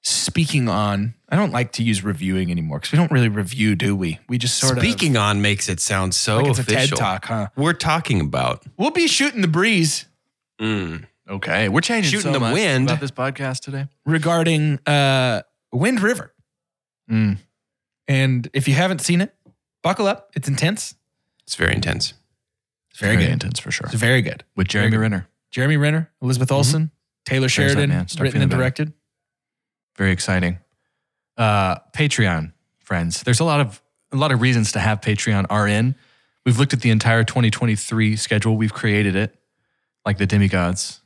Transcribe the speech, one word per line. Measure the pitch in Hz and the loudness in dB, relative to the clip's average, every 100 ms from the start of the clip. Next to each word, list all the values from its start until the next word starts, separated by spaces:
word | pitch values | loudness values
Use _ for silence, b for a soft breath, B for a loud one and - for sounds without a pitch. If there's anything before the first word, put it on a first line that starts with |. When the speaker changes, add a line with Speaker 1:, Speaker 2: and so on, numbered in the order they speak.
Speaker 1:
speaking | - - - - 156 147 120 | -4 -4 -2 -2 0 0 0
on, | 95 104 101 110 - _ | 0 0 0 -4 -6 _
I | 160 | -2
don't | 202 | 0
like | 117 120 | -2 -4
to | - | -2
use | 117 101 | 0 0
reviewing | 98 85 92 95 87 | -2 -4 -2 -2 0
anymore | 87 80 73 | -2 -4 -6
'cause | - | 0
we | 147 | 2
don't | 170 | 2
really | 135 113 | 2 2
review, | 104 98 127 107 95 | 0 -6 -2 0 0
do | 98 98 | 0 -2
we? | 90 80 - | -2 -6 -6
We | 123 | -4
just | 123 - | -2 0
sort | 135 123 | 0 2
of | |
Speaker 2:
Speaking | 180 202 160 120 | 0 0 2 2
on | 104 101 | 2 2
makes | 104 101 - | 0 0 -2
it | 87 | -4
sound | - 98 95 | -2 -2 0
so | 90 - 110 | -2 0 2
Speaker 1:
Like | 143 | 2
it's | 131 | 0
a | |
Speaker 2:
official. | 120 107 135 - | 0 0 0 0
Speaker 1:
ted | |
Talk, | 107 95 - | -2 -4 -4
huh? | 113 104 - | -6 -4 -2
Speaker 2:
We're | 151 | -2
talking | 170 165 160 - 101 | 0 0 -2 0 0
about | 76 65 64 - - - | 0 -2 -4 -4 -12 -4
Speaker 1:
We'll | 262 | -2
be | 339 330 | 0 0
shooting | - 285 247 | 2 0 0
the | 180 | 0
breeze | 160 214 202 160 - - _ _ _ _ _ | 2 2 2 0 -2 -10 _ _ _ _ _
Speaker 2:
Mm. | 110 107 87 82 - _ - | -4 -2 -4 -8 -14 _ -12
Speaker 3:
Okay, | 98 - 92 107 | -10 -4 -2 2
we're | 120 | 0
changing | - 226 175 | 0 0 0
Speaker 2:
Shooting | 208 196 | 0 0
Speaker 3:
so | |
Speaker 2:
the | 139 | 0
Speaker 3:
much | 117 | 0
Speaker 2:
wind. | 151 202 131 131 | 0 0 0 0
Speaker 3:
about | 127 | -2
this | 139 | -4
podcast | - 131 131 135 127 | -6 -6 -4 -8 -8
today. | - 135 139 _ - | -8 -10 -10 _ -2
Speaker 1:
regarding, | 160 156 170 165 156 151 139 - | 0 0 2 2 2 2 0 0
uh, | 147 139 135 127 110 - _ _ | 2 2 2 0 -2 -6 _ _
Wind | 123 196 247 | -2 0 2
River. | 202 247 - _ _ _ _ _ _ _ _ | 0 0 -6 _ _ _ _ _ _ _ _
Speaker 3:
Mm. | 113 107 95 _ _ _ _ _ _ - | 2 2 0 _ _ _ _ _ _ -2
Speaker 1:
And | 135 131 127 117 | 2 2 0 -2
if | 135 131 | -4 0
you | |
haven't | 135 185 170 | 2 2 0
seen | - 175 | 0 0
it, | 202 _ _ _ _ _ | 0 _ _ _ _ _
buckle | - 196 202 | -2 0 0
up. | - - 151 | 0 -6 -8
It's | 135 | -4
intense. | 135 156 214 - - _ _ _ _ | 0 0 -2 -8 -14 _ _ _ _
Speaker 2:
It's | - | -14
very | - - - | -2 0 0
intense. | - - - - _ _ _ _ _ _ _ | -2 -4 -6 -8 _ _ _ _ _ _ _
Speaker 1:
It's | - | -4
very | 101 113 | 0 2
Speaker 3:
Very | 85 | 2
Speaker 1:
good. | |
Speaker 3:
intense | 80 92 - | 0 -4 -8
for | - | -6
sure. | - - | -8 -6
Speaker 1:
It's | 117 | -2
very | 113 127 | 2 2
good. | 104 - - - | 0 -8 -12 -4
Speaker 3:
With | 92 | -2
Speaker 1:
Very | 104 104 | 0 2
Speaker 3:
Jeremy | |
Speaker 1:
good. | 110 | 2
Speaker 3:
Renner. | 110 98 90 _ _ | 0 -2 -6 _ _
Speaker 1:
Jeremy | - 135 151 | -4 0 2
Renner, | 147 156 165 _ | 2 0 -4 _
Elizabeth | 127 127 127 | -2 0 2
Speaker 3:
Mm-hmm. | 139 | 2
Speaker 1:
Olsen, | 131 156 156 _ _ _ - | 2 2 -2 _ _ _ -4
Taylor | 131 | -2
Speaker 3:
There's | 131 - | 0 2
that | 139 | 2
Speaker 1:
Sheridan, | 139 143 | 2 2
Speaker 3:
man, | 139 - | 0 -2
Stuck | - | -2
Speaker 1:
written | 139 139 | -2 2
and | 135 | 2
Speaker 3:
Feeling | |
Better. | 127 127 131 151 | 2 0 -2 -6
Speaker 1:
directed. | - _ _ _ _ _ _ _ _ _ - | -6 _ _ _ _ _ _ _ _ _ -2
Speaker 3:
Very | 98 | 0
exciting. | 92 - 92 90 90 _ _ _ _ _ _ _ - | 0 0 0 0 -2 _ _ _ _ _ _ _ -2
Uh, | 110 104 95 85 _ - | 2 2 0 -2 _ -2
Patreon, | 151 - 104 82 78 _ _ _ | 0 2 0 0 -4 _ _ _
friends. | - 90 85 82 | -6 -2 -2 -4
There's | - 120 | 0 2
a | |
lot | 165 147 | 2 2
of, | 123 98 _ _ _ | 0 -4 _ _ _
a | 135 | -2
lot | 151 | 0
of | 123 | 2
reasons | 127 117 107 | 4 2 0
to | 107 | 0
have | 101 104 | 0 -2
Patreon | - 104 - 101 92 | -2 -2 0 0 0
R | 104 104 | 0 2
N. | 104 120 135 b b b b 127 | 2 0 -2 b b b b 0
We've | 120 | 2
looked | 139 | 2
at | 131 | 2
the | 120 | 2
entire | 110 120 113 | 2 4 2
twenty | 110 - 113 | 2 2 0
twenty-three | - 120 107 - 110 110 107 | 2 0 -2 -2 0 0 0
schedule. | - 107 110 110 | 0 0 2 0
We've | 110 | 0
created | - 113 104 104 95 | -2 0 2 2 0
it | 110 _ _ _ _ _ _ _ - | -2 _ _ _ _ _ _ _ -4
like | 95 | -2
the | 98 | 2
demigods | 104 98 92 87 92 - - | 2 2 2 0 -2 -8 -12